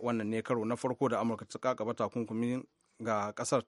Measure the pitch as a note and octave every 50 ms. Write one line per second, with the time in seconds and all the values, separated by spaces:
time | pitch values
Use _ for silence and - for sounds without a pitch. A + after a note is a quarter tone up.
0 | A2+ A#2+ A#2+ A2+ G#2+ G#2 A2+ A2 A2 - B2+ A#2+ G#2+ A2 A#2+ A#2+ - C3 B2+ -
1 | C#3 B2+ A#2+ G#2 A2 A#2 A2+ G#2 G#2+ - - - - B2+ B2+ - A2 A2+ A#2+ -
2 | A2+ G#2 - B2 A2+ G#2+ A2 A2 A#2 A#2+ B2 C3 - - _ _ _ _ _ _
3 | A2+ A#2 A2 G#2 G2+ G#2 G#2 - A#2 - - B2+ A2+